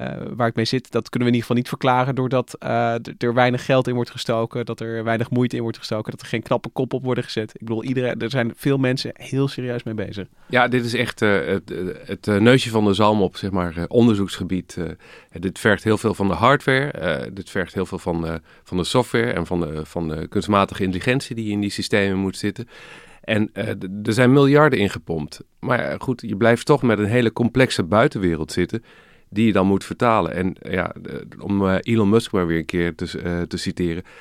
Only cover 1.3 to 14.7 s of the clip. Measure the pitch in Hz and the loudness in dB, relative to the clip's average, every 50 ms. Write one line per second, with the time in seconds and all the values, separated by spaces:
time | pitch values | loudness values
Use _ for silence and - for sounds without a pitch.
1.3 | 120 117 113 - 123 123 120 - - - - 127 123 123 127 139 127 127 131 123 | 2 2 2 0 0 0 0 -2 -6 -2 0 2 2 2 2 0 -2 -2 -2 0
2.3 | 135 127 123 - - - - 131 117 117 120 117 117 117 - 131 - - 120 120 | 0 -2 -2 -4 -10 -10 -6 -4 -2 0 0 0 -2 -2 -6 -10 -8 -2 -2 0
3.3 | 117 127 123 123 123 123 - - 131 131 127 127 123 120 120 - - - - - | 2 4 2 2 2 0 0 2 2 2 2 0 -2 -2 -4 -4 -8 -8 -4 -2
4.3 | 113 113 113 - - 123 113 - 113 - 113 113 113 113 110 113 113 110 113 - | -2 -2 -2 -4 -4 -6 -6 -6 -8 -8 -8 -6 -6 -4 -2 0 0 0 0 0
5.3 | 123 123 123 120 - 123 117 113 - - - - 113 107 107 - 104 - - - | 2 2 2 2 0 -2 -4 -4 -6 -8 -8 -6 -4 -4 -4 -6 -10 -10 -8 -6
6.3 | - 113 - - 127 117 - 117 - - 131 117 - 127 127 127 123 120 117 - | -6 -6 -2 0 -2 -2 -2 -4 -4 -4 -4 -2 -4 -4 -2 -2 -2 -2 -4 -4
7.3 | - 113 107 - - - 113 113 113 113 120 131 127 127 127 120 - 113 117 110 | -6 -6 -6 -6 -10 -12 -6 -6 -4 -4 -4 -2 -2 -2 -2 -2 -4 -4 -6 -4
8.3 | 135 131 117 117 - - - 143 135 135 135 127 127 - - 117 - - - - | -2 -2 -2 -2 -4 -4 -2 0 0 2 2 0 0 -2 -4 -8 -12 -12 -10 -4
9.3 | 131 135 139 139 - - 123 123 120 120 - 117 110 104 98 - 98 101 92 - | -2 0 0 0 -2 -6 -6 -6 -6 -6 -6 -6 -6 -6 -6 -8 -8 -10 -12 -12
10.3 | _ _ - - 123 123 123 123 123 127 120 117 120 117 120 107 - - 110 104 | _ _ -10 0 4 4 4 6 4 2 0 0 0 -2 -2 -2 -2 0 2 4
11.3 | 101 90 65 73 98 92 95 - - 85 92 90 - - - - 98 - - 107 | 4 4 2 0 -2 -2 -4 -6 -8 -6 -6 -6 -6 -8 -10 -10 -10 -6 -2 0
12.3 | 104 101 107 120 131 127 - 117 110 110 104 101 98 98 107 107 107 107 95 90 | 2 6 6 8 6 6 4 2 0 2 4 4 4 4 4 4 4 4 2 0
13.3 | - - - 98 95 92 87 87 80 85 85 - - 123 117 120 107 98 98 90 | 0 -4 -6 -4 -2 -2 -2 -2 -4 -6 -6 0 4 6 6 6 4 4 0 -4
14.3 | - - 98 85 95 92 - - | -4 -8 -6 -4 -4 -4 -4 -6